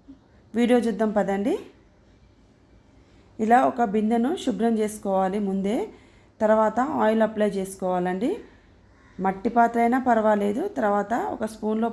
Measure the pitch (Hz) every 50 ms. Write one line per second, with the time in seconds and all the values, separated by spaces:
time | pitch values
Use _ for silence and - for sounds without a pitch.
0 | _ - - - _ _ _ - _ _ - 226 240 220 247 240 214 226 202 202
1 | 220 214 202 214 185 190 196 196 202 262 381 - - - - _ _ _ _ _
2 | _ _ - _ _ - _ _ _ _ _ _ _ _ - - _ _ _ -
3 | - _ _ - - _ - - 220 214 233 262 269 269 247 - 240 202 190 220
4 | 208 214 240 233 233 269 359 - - 277 196 185 226 233 226 214 214 208 214 208
5 | - 196 190 190 190 185 190 214 202 190 190 196 190 196 220 320 440 - - -
6 | - - - - _ _ _ - 220 208 220 220 220 214 214 240 254 302 - -
7 | 214 214 220 226 220 214 220 208 214 208 190 196 190 190 - - 196 180 185 180
8 | 180 180 180 185 220 302 427 480 - - - - _ _ _ _ _ _ _ _
9 | _ - - - 185 190 190 190 - 233 233 240 233 233 233 233 233 233 247 262
10 | 254 254 233 220 214 220 214 202 202 202 208 254 370 403 - 277 220 202 202 208
11 | 202 196 233 285 403 427 - 240 226 220 220 - 214 214 220 220 226 226